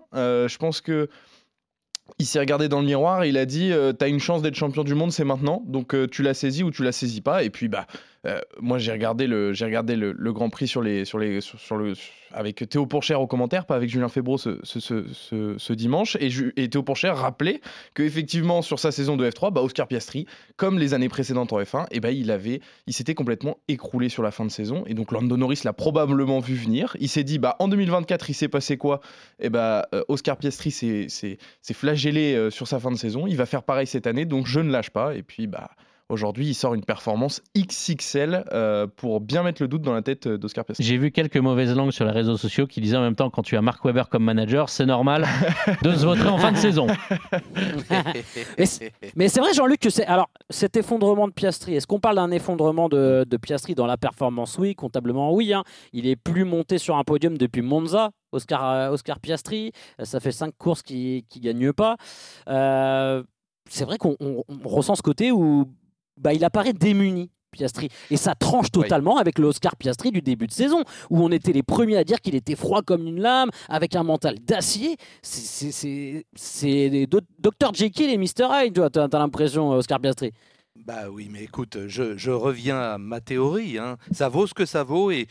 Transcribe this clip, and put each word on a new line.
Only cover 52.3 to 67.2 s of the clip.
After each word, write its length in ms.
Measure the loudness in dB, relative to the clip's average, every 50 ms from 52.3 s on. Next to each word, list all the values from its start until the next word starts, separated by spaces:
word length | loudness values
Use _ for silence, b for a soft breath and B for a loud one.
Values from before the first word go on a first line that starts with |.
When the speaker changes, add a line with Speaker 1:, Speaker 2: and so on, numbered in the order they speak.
Speaker 3:
effondrement 580 | 0 -2 -2 -2 0 2 2 2 4 2 2 2
de, 380 | 4 4 4 6 4 4 2 2
de 80 | -2
Piastri 380 | -4 -2 -4 -4 -4 -4 -4 -2
dans 120 | 0 0
la 120 | 0 0 0
performance ? 580 | -2 -4 -2 0 -2 -2 0 -2 -6 -6 -2 -2
Oui, 160 | -2 -2 -2
comptablement, 580 | -4 -8 -6 -6 -4 -2 -2 0 0 2 2 2
oui, 180 | 2 2 2
hein. 100 | 0 -2 -2 B B B B B
Il 140 | B -2 0
est 100 | 0 0
plus 280 | 0 -2 -2 0 2 2
monté 340 | 2 0 -2 0 0 -2 -2
sur 180 | 0 0 0
un 80 | 0 2
podium 320 | 2 2 2 2 2 2
depuis 260 | 2 0 0 0 -2
Monza, 500 | 0 0 0 0 0 0 0 0 0 0 -4 _ _ -8
Oscar, 320 | -8 -8 -4 -2 -2 -2 0
euh, 260 | 0 0 0 0 0
Oscar 300 | -2 -4 -4 -6 -10 -8
Piastri. 520 | -4 -6 -4 -4 -4 -6 -6 -6 -6 -8 B B B B B B
Euh, 40 | -10
ça 160 | -6 -6 -2
fait 120 | -2 -2
cinq 220 | -4 -4 -6 -8 -8
courses 240 | _ 0 0 0 -2
qu'il, 420 | -4 -10 -8 -6 -4 -4 -4 -6 -8 _
qu'il 140 | -16 -6
gagne 300 | -4 -2 0 2 2 2
pas. 240 | 2 2 2 2 0 B B B B B B B B B B -2
Euh, 720 | 0 2 2 2 2 2 2 2 2 2 2 0 0 -2 -4 -8 _ _ _ _ _ _ _ -12
c'est 160 | -6 -6 -4
vrai 140 | -4 -4 0
qu'on, 180 | 0 0 0 0
on, 240 | -4 -6 -6 -6 -8 -10
on 200 | -12 -12 -6 0
ressent 260 | 2 2 4 4 0
ce 80 | 2
côté 280 | 2 0 2 2 2 4
où, 380 | 4 4 4 6 6 4 4 2 -4 _ _ _ _ _ _ _ _
bah, 160 | -2 0 2
il 120 | 2 4 2
apparaît 280 | 2 2 2 0 0
démuni, 580 | 2 4 4 4 6 4 4 2 0 -2